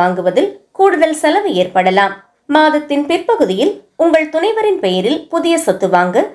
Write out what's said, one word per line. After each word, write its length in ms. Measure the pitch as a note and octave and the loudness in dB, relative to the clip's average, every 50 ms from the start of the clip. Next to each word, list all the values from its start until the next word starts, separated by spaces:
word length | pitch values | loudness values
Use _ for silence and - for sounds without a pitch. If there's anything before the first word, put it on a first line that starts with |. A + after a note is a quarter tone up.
வாங்குவதில் 500 | F3 F3+ F3+ F3+ F3+ F3+ F3 - G4 G4+ - - _ _ _ - | 0 0 0 -2 -2 -2 0 0 0 -2 -4 -10 _ _ _ 2
கூடுதல் 380 | F#4+ G4 F4 D4+ E4 D#4+ D#4 D#4 - | 2 2 2 2 0 0 0 0 0
செலவு 280 | D4+ E4 G4+ G4+ F#4 G3+ F3+ | 0 0 0 0 -2 -2 -2
ஏற்படலாம். 520 | F3+ F3+ - F#3+ F#3 F#3 F#3+ G3+ G3 F#3+ G3 - _ _ _ _ _ - | -2 -2 0 0 0 2 2 2 0 0 -2 -8 _ _ _ _ _ 0
மாதத்தின் 560 | C#4+ D#4 D#4 D#4 D#4 D4 D4 - C#4+ C#4+ C#4+ C#4+ | 2 2 4 4 2 0 -2 -2 -4 -2 -2 -2
பிற்பகுதியில் 640 | E4+ F4+ - - A4+ D#4 C#4+ F#3 F#3+ G3 C4 G4+ G4+ - - _ _ - D#4+ | -2 -2 -2 0 0 0 0 0 0 0 -2 -2 -2 -6 -12 _ _ -2 0
உங்கள் 260 | E4+ D#4 D#4+ D#4 D4+ D#4 | 2 2 2 0 0 -4
துணைவரின் 440 | D#4+ F4 G#4+ A4 A4 G#4+ G#4+ F#4+ - - | -2 -2 -2 -2 0 0 -2 -2 -2 -2
பெயரில் 360 | F#3 F#3 F#3 F3+ A#3 D#4 E4 - - E4 | -2 -2 0 0 -2 -2 -4 -6 -6 -4
புதிய 240 | E4+ - E4+ E4 D#4+ E4 | -2 0 0 0 0 0
சொத்து 240 | A3 F3+ - G3+ F3+ F3+ | -2 -2 0 0 0 2
வாங்க 220 | F3 F3+ F3+ F3+ B3 G4 A4+ | 2 2 2 0 0 -2 -2